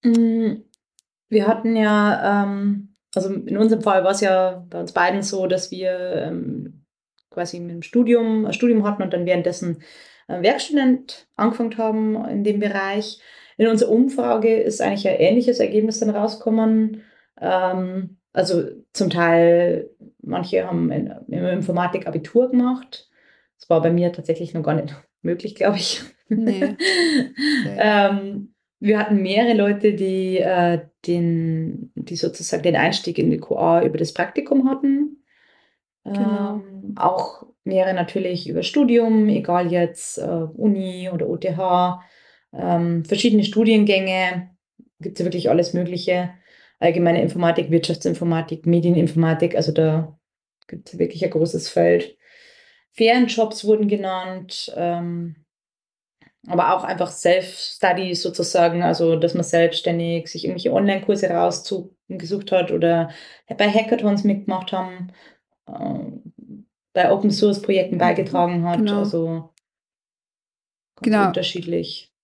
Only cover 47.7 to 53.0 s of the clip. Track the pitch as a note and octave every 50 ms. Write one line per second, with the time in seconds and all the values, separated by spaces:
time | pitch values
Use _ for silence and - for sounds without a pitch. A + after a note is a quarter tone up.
47.7 | D#3+ E3+ E3 - E3 D#3+ - F3+ E3+ - F3 E3+ E3 D#3+ D#3+ D#3+ E3 D#3+ - E3+
48.7 | E3+ E3+ E3+ F3 F3 E3 E3 D#3+ D3 E3 E3 D#3+ D#3+ D#3+ - E3+ - - E3 D#3
49.7 | D#3 - D#3+ D#3+ D#3 D#3+ D#3+ D#3 - _ _ _ _ _ _ _ _ _ _ _
50.7 | - - - - - F3+ F3 F3 - E3 F#3+ F3+ - D#3 D#3+ E3 - D#3+ - -
51.7 | - - E3+ - F2 - - - - _ _ _ _ - - - _ _ _ _
52.7 | _ _ _ _ _ -